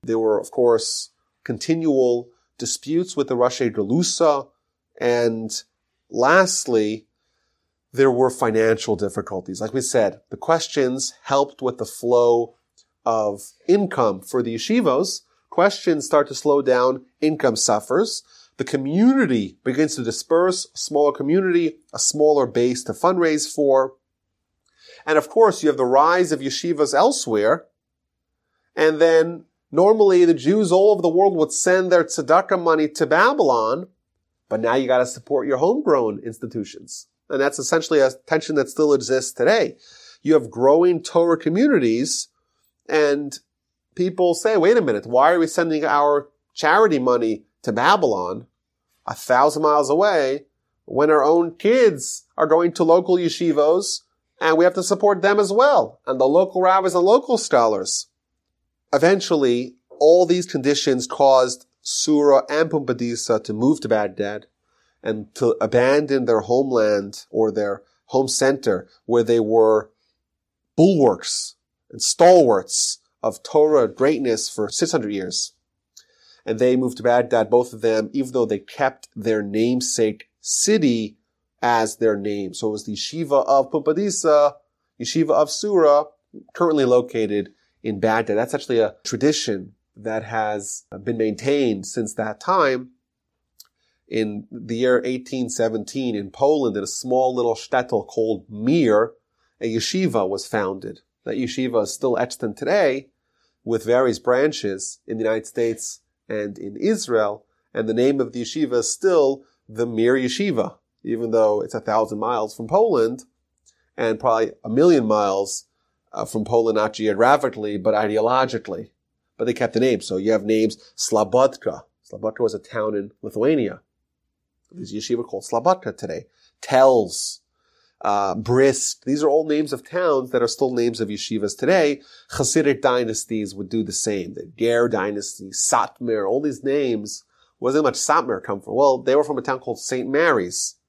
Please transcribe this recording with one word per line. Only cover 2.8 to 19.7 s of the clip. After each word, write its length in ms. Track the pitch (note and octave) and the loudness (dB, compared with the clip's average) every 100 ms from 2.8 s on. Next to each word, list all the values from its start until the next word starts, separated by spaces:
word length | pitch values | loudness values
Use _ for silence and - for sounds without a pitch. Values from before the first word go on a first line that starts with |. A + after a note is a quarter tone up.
| - D#3+ F3+ - | -4 -4 -4 -6
with 100 | C3+ | -4
the 80 | B2+ | 0
Rashi 360 | B2 - B2 | 0 0 -4
Galusa, 760 | A2 G2+ C3+ F3 - E3 C#3+ C3+ _ _ _ _ - | -2 -2 0 -2 0 0 0 -4 _ _ _ _ -6
and 640 | A#2+ A#2+ A#2 A2+ A2+ - - _ _ _ _ | -2 0 0 -2 -8 -12 -14 _ _ _ _
lastly, 1000 | - B2+ E3+ F#3 F3+ - A#2 G#2+ A2 _ _ _ _ _ _ _ _ _ | -2 2 4 2 -2 0 0 0 -4 _ _ _ _ _ _ _ _ _
there 200 | A#2+ C3+ | 0 2
were 180 | B2 B2+ | 4 0
financial 680 | B2 A#2+ A2 A2 A2 - G2+ | 0 -2 2 2 0 -2 -4
difficulties. 640 | G2+ G2 F#2+ F#2+ F2+ F#2 | -4 -6 -8 -10 -10 -10
Like 120 | A2 | -6
we 80 | B2 | -6
said, 400 | B2+ B2+ G#2 - _ | -2 0 0 -4 _
the 80 | - | -16
questions 760 | - E3 - - B2+ C3 C3 - | -2 -2 -2 -2 -2 -2 -8 -10
helped 380 | - C#3 C#3 - | -4 0 0 -4
with 160 | B2+ B2 | -6 -6
the 80 | A2 | -12
flow 720 | - A#2+ A#2+ A#2+ A#2+ A2+ _ _ _ _ _ - | -8 0 2 4 2 0 _ _ _ _ _ -4
of 460 | A2+ G#2+ G2+ - _ - | -2 -2 -4 -12 _ 0
income 540 | G3 F#3+ - A#2 F#2+ | 0 0 0 0 0
for 200 | - C3 | -6 -4
the 140 | B2 A2+ | -4 -6
yeshivos. 680 | - A3+ F#3+ C3 F#3+ - _ _ _ | -2 0 2 0 -2 -6 _ _ _
Questions 560 | - F#3+ G3+ - D#3 C#3 | 2 2 2 -2 -2 2
start 220 | D3+ C#3+ | 0 0
to 60 | C3 | -4
slow 260 | D3+ C#3+ | 0 0
down, 440 | B2+ B2+ B2+ C3 - _ | 2 2 2 0 -8 _
income 340 | D3+ D#3 C3+ A2 | -2 0 0 0
suffers. 680 | - G#2+ - C3+ A3+ - _ _ _ _ | 0 -2 0 -2 0 -4 _ _ _ _
The 60 | |
community 920 | C3 C#3+ C3+ E3 A#3 C4+ G3+ B2 G2 - | -6 -4 -2 2 4 4 2 0 -2 -6
begins 320 | - | -6